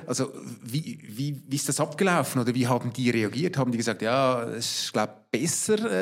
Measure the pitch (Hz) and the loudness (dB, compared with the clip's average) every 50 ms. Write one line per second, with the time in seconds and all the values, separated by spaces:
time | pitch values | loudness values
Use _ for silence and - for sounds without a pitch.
0 | - - 123 120 131 - - - - - 120 - - 110 117 127 - 117 120 - | -6 -4 -4 -2 -4 -4 -6 -12 -12 -14 -14 -14 -10 -6 -4 -4 -4 -6 -10 -12
1 | - - 107 110 139 147 143 127 - - 135 - - - 139 - 147 151 - - | -12 -12 -6 -4 -4 -4 -4 -6 -6 -4 -4 -2 0 0 0 0 0 0 0 2
2 | 196 190 175 165 131 - - 131 120 117 117 127 127 120 127 120 - 127 117 - | 2 4 4 2 2 2 0 0 2 2 2 2 2 2 2 2 0 -2 -2 0
3 | 127 120 117 113 110 104 107 120 170 180 175 143 131 123 120 113 113 117 107 - | 2 2 4 4 2 0 0 0 -2 0 0 0 0 0 0 0 0 0 -2 0
4 | 104 110 123 135 135 131 127 120 117 117 110 113 117 - - - - - - 113 | 0 0 2 4 4 2 2 0 -2 -4 -6 -4 -4 -4 -2 -2 -4 -2 0 0
5 | 107 107 - - _ - - 113 135 170 - - - - 214 208 220 226 190 185 | 0 0 -2 -10 _ -4 -2 0 0 2 0 0 2 2 2 2 2 0 0 0